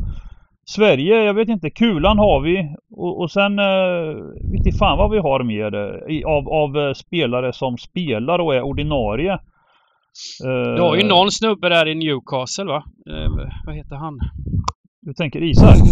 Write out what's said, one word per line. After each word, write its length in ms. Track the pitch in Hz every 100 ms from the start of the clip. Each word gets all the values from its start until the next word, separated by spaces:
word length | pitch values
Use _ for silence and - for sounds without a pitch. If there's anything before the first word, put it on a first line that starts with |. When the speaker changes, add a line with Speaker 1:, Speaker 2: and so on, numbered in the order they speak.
| - - - - _ _ -
Speaker 1:
Sverige, 560 | - 208 131 160 226
jag 100 | 208
vet 140 | 202 226
inte, 220 | 208 156
Kulan 480 | - 233 156 180 214
har 220 | 208 143
vi 340 | 151 190 151 156 _ -
och, 240 | 175 -
och 100 | 175
sen, 280 | 196 202 202
eh, 60 | 196 190 185 175 160 127 78 - -
vet 140 | - -
inte 120 | -
fan 200 | 196 147
vad 120 | 208
vi 80 | 214
har 240 | 151 135
mer, 320 | 120 107 107
eh, 400 | 104 101 98 - 156
i, 80 |
av, 240 | 151 147 135
av, 280 | 156 147 147
eh, 140 | 143
spelare 600 | 135 - 170 127 123 127
som 260 | - 131 120
spelar 600 | - 185 160 110 131 175
och 160 | 165
är 80 | 131
ordinarie. 680 | 135 139 151 143 107 113 180
Eh, 1400 | 180 - _ _ _ _ _ _ - - - 135 127 120 120
Speaker 2:
Du 40 |
har 160 | 175 170
ju 80 | 208
någon 220 | 180 196
snubbe 380 | - 220 190 175
där 200 | 170 156
i 60 |
Newcastle, 680 | 156 156 135 - 135 131 -
va? 200 | 196 147 - _ -
Eh, 200 | 76 78 78 69 - 160
vad 80 |
heter 220 | 151 - 139
han? 220 | 160 131 - - - - - - _ _
Speaker 1:
Du 100 | 160
tänker 280 | 135 160 -
Isak? 340 | 170 143 - -
Speaker 3:
<laughs> 40 | -